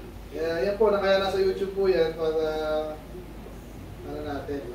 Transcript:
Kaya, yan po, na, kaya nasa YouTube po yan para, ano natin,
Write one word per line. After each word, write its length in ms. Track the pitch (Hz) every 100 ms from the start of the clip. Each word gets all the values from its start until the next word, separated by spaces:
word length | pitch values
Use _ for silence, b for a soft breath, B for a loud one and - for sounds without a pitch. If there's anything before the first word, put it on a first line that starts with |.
| - - - 147
Kaya, 320 | 165 165 196
yan 80 | 202
po, 160 | 214
na, 80 | 202
kaya 240 | 190 196
nasa 160 | 196 190
YouTube 400 | 190 190 190 190
po 80 | 190
yan 240 | 170 160 160
para, 240 | 160 156 156 156 151 151 156 156 - - - - - - - - - - 143
ano 100 | 151
natin, 420 | 151 139 143 143 -